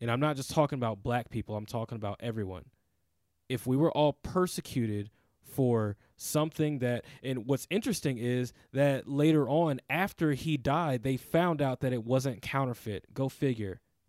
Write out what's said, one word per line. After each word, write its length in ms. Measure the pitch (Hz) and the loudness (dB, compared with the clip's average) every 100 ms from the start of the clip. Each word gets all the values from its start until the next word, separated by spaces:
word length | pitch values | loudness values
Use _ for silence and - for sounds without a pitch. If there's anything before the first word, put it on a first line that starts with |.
and 100 | 117 | -2
I'm 80 | 120 | 2
not 160 | 151 | 2
just 160 | 139 131 | 0 -2
talking 260 | - 147 139 | 0 2 2
about 280 | 117 101 | -2 -2
black 260 | 120 120 113 | -2 -2 -2
people, 240 | 117 - | -6 -4
I'm 120 | 107 104 | -6 -6
talking 280 | 120 113 | -6 -6
about 220 | 117 104 101 | -6 -6 -6
everyone. 460 | 120 110 95 92 - _ _ _ _ _ _ _ - | -6 -4 -6 -8 -14 _ _ _ _ _ _ _ -8
If 160 | 127 | -6
we 120 | 123 127 | 0 2
were 160 | 160 | 2
all 220 | - 151 | 4 2
persecuted 960 | - - 170 180 - - 135 113 104 101 _ _ _ | 2 -4 0 0 -2 -6 -2 0 -2 -6 _ _ _
for 560 | - - 127 117 107 104 _ - | -10 0 2 2 0 -4 _ -14
something 640 | - 151 156 - 151 147 | -4 0 0 0 -2 0
that, 240 | 123 120 - - | 0 -2 -6 -10
and 240 | 131 127 113 | -6 -4 0
what's 220 | 135 - | -2 0
interesting 480 | 190 254 196 151 123 | -2 -2 -2 -2 -2
is 340 | 120 123 123 - _ | 0 0 -2 -6 _
that 360 | 135 143 135 - | 2 2 2 0
later 400 | 143 151 156 123 | 2 6 6 4
on, 320 | 147 170 131 - | 2 2 0 -2
after 440 | 151 196 - 160 | -2 -2 0 0
he 240 | 135 151 151 | 0 0 -2
died, 480 | 120 147 165 127 | 2 0 2 0
they 120 | 120 131 | 0 -2
found 460 | - 165 175 156 | 0 2 4 2
out 160 | 139 127 | 0 0
that 120 | 131 | -2
it 120 | 123 | -2
wasn't 380 | 113 131 131 104 | 2 2 2 -4
counterfeit. 720 | - 139 135 117 - 98 - | -4 -2 0 -2 -6 -8 -6
Go 140 | 107 135 | -4 -4
figure, 520 | - 143 113 101 90 _ _ | 0 -2 0 -4 -8 _ _